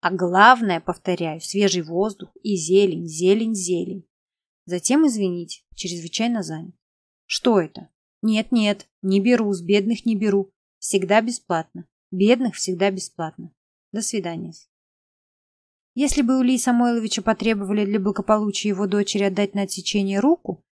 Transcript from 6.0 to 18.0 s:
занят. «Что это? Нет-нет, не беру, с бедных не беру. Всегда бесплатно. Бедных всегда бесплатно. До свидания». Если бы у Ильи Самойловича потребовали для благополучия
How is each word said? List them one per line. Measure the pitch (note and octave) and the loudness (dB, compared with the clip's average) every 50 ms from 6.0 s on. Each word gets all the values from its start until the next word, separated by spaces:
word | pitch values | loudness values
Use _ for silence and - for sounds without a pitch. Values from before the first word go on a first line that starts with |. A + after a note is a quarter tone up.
| E3 E3+ - - A3 A#3+ A#3+ A3+ F#3 | -10 -10 -6 -4 -2 -2 -2 -2 -4
занят. | D#3+ D#3+ D#3+ E3 F3 - _ _ _ _ _ _ _ _ _ _ | -6 -8 -10 -12 -14 -18 _ _ _ _ _ _ _ _ _ _
«Что | _ - - - E3+ A3+ G3+ | _ -8 0 2 4 4 4
это? | E3 D#3 _ - - - _ _ _ _ _ _ | 2 0 _ -16 -20 -20 _ _ _ _ _ _
Нет-нет, | - A3 A3 G#3+ A3 - - A#3+ G#3+ G#3 G#3 G3+ - _ _ _ | -2 0 0 0 0 0 0 2 2 2 0 -2 -6 _ _ _
не | - F#3+ F#3+ G3+ | -2 2 2 4
беру, | F#3+ A#3 B3 A#3 A3+ G3+ | 4 4 4 4 2 0
с | G3+ F3+ | -2 -4
бедных | E3+ E3+ G3+ G#3 G3+ G#3+ A#3 - - | 0 2 2 2 2 2 -2 -2 -2
не | A#3 A3+ | -2 -2
беру. | G3+ G3+ G#3+ G3 G3 G3 G3 _ _ _ _ _ _ | 0 0 2 2 2 0 -2 _ _ _ _ _ _
Всегда | - - - G3 F#3+ F3 G3+ G#3+ | -10 -2 -2 -2 0 2 2 2
бесплатно. | A3+ A3+ A#3+ - _ _ F3+ E3 D#3+ _ _ F3 F3 _ _ _ _ _ | 2 0 -6 -8 _ _ -4 -4 -4 _ _ -18 -18 _ _ _ _ _
Бедных | - F#3 F#3+ G#3+ A#3+ A#3+ C4+ A#3 - | -2 2 4 4 4 4 2 -4 -4
всегда | - - G3 F#3 F3 F#3+ G3+ | -4 -6 -6 -2 0 0 0
бесплатно. | G3 F#3 - - _ - E3 D#3+ - - F3 E3 _ _ _ _ _ _ _ _ | 0 -2 -10 -12 _ -10 -10 -10 -10 -12 -18 -18 _ _ _ _ _ _ _ _
До | - G#3 | -10 -8
свидания». | A3 - - G#3+ F3 F3 E3+ E3 F3 E3 E3 - _ _ _ _ _ _ _ _ _ _ _ _ _ _ _ _ _ _ _ _ _ _ _ _ _ _ _ | -8 -4 -4 -4 -6 -4 -8 -8 -10 -12 -14 -16 _ _ _ _ _ _ _ _ _ _ _ _ _ _ _ _ _ _ _ _ _ _ _ _ _ _ _
Если | A#3+ C#4 C#4 - - | -2 -2 0 0 0
бы | C#4 A#3 C4 C4 | 0 2 2 2
у | B3+ | 2
Ильи | B3 C4 B3 | 2 0 0
Самойловича | - - B3 A#3+ A#3+ A#3+ A#3+ A#3 A3 G#3+ - - | 0 0 2 2 2 2 0 -2 -4 -4 -6 -4
потребовали | F#3+ - A3 - - A3+ A3 G3+ G3+ F#3+ G#3 G#3 F#3+ | -2 -2 -2 0 0 -2 -2 -2 -2 -2 -2 -2 0
для | F#3+ G3+ | 0 0
благополучия | G#3+ | -2